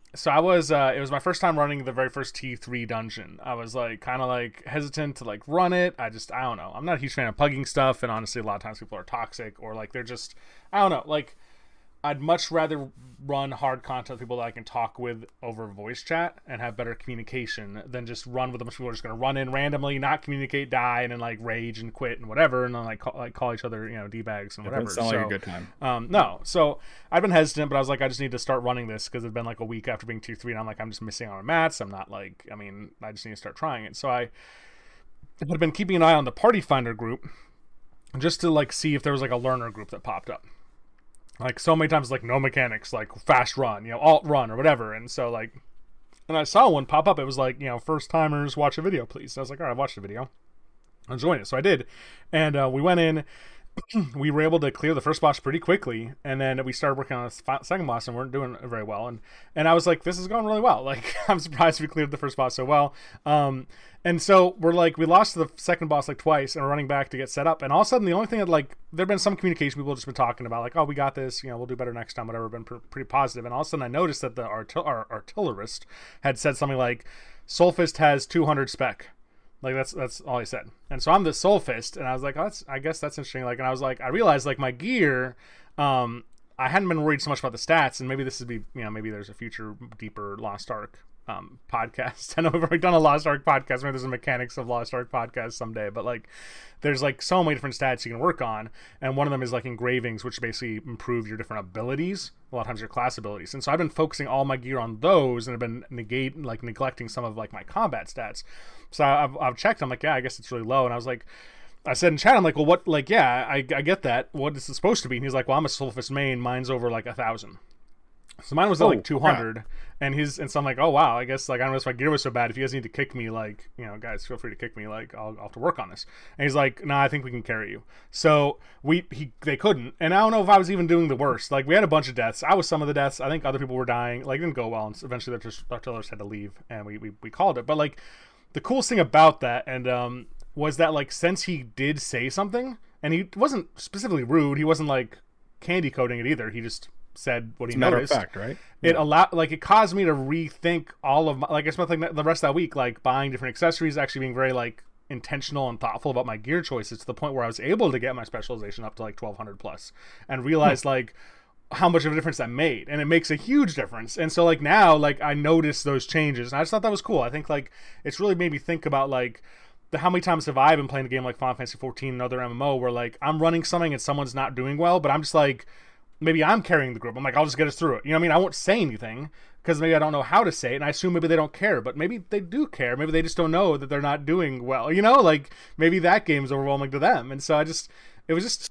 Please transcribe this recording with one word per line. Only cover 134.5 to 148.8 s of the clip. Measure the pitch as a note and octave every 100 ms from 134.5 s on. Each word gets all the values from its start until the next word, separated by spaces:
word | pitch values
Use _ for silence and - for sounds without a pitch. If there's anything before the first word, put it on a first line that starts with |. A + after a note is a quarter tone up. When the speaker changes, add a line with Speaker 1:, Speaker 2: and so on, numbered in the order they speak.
| C3
Speaker 1:
go | A2+
well, | A2+ G#2+
and | G2+
eventually | C#3 B2 B2 A#2+
the | A2+ - -
artillerists | A#2 C3 A#2 G#2
had | G#2
to | G#2
leave, | G#2 G2+ - -
and | A2 G#2
we, | G#2+
we, | G#2+ G#2+
we | A2+
called | - F#3+ B2
it. | A#2
But, | D3+
like, | D3+ - - - - _ _
the | D3
coolest | - C4 -
thing | A3
about | C#3+ D3+ D#3+ D3+
that, | B2 B2 -
and, | B2+ B2
um, | B2 A#2+ B2 - - - C#3
was | D3+ D3
that, | D#3+
like, | D3+ C#3+
since | - E3+ F#3+
he | - D#3+
did | A#2+ - C#3 D3
say | - A#2+ B2+
something, | F#3+ G3+ A#3+ C4 A#3 - -
and | D3+
he | E3 F#3+ G3
wasn't | C#4+ A#3+ - -
specifically | - G3 A3 D#3 A#2+
rude, | D#3+ C#3+ C#3+
he | D#3
wasn't, | D#3 D3+
like, | C3+ A2+ - _ _ _ -
candy | - F#3 C#3+
coating | - B2 A#2+
it | A#2+
either. | C3+ A2
He | A2
just | A2+ - - - - -
said | C3+ A#2+ A2+ -
what | A#2+
he | C3
Speaker 2:
It's |
a |
matter | B2 A#2+
of |
Speaker 1:
noticed. | D3
Speaker 2:
fact, | A2+ F2+ G2
right? | A2+ - - -